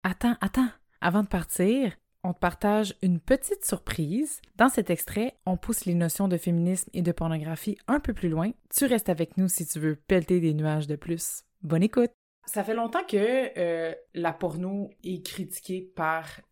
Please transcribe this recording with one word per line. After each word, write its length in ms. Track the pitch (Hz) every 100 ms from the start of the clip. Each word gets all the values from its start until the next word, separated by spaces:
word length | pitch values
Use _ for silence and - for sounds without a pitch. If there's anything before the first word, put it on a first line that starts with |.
Attends, 320 | 202 - 240 240
attends. 280 | 196 - 254 - _ _
Avant 220 | 170 190
de 60 | 202
partir, 640 | 180 160 - 185 254 240 - _ _
on 80 | 185
te 60 | 175
partage 560 | 175 - 208 214 208 -
une 180 | 190 170
petite 440 | - 269 - 403
surprise. 760 | - - - - 151 208 302 - - -
Dans 120 | 240
cet 220 | - 190
extrait, 460 | 170 - 202 247 - -
on 100 | 185
pousse 280 | - 226
les 100 | 180
notions 320 | 175 170 - 196
de 80 | 175
féminisme 540 | - 170 170 185 -
et 100 | -
de 100 | 175
pornographie 640 | 170 165 160 156 160 - 196 -
un 140 | 285
peu 120 | 269
plus 160 | 208 175
loin. 220 | 160 190 - _
Tu 100 | - 277
restes 220 | 233 -
avec 280 | 165 165 -
nous 120 | 185
si 160 | - 160
tu 120 | 156
veux 160 | 156 151
pelleter 440 | - 190 160 180
des 140 | 165
nuages 320 | 151 156 151 147
de 80 | 147
plus. 460 | - 165 - - _ _
Bonne 200 | 156 165
écoute! 260 | 208 - 240 _ _ _ -
Ça 180 | 214
fait 100 | 202
longtemps 300 | 226 226 339 370
que, 480 | 208 214 262 247 -
euh, 380 | 175 165 160 - _
la 180 | - 165
porno 580 | 160 180 156 185 196 196 _
est 200 | 180 180
critiquée 560 | 185 - 185 - - 185 185
par 320 | - 160 160 151 - _